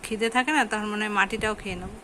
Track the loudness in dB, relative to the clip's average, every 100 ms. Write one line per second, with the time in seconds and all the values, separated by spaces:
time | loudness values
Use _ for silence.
0 | -6 0 2 2 4 2 2 0 -2 -2
1 | 0 2 2 2 -2 -2 -6 -8 -8 -12